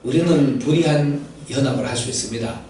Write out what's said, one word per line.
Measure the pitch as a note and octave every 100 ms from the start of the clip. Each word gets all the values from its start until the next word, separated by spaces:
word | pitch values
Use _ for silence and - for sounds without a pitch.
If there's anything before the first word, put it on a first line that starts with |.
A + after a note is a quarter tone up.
우리는 | B2 D#3 F3 D3 C3+ B2
불의한 | C#3 D#3+ D#3 D3 C#3+ C#3+ - - -
연합을 | C3 C3+ A#2+ -
할 | A2+
수 | -
있습니다. | - - A#2 A2+ A#2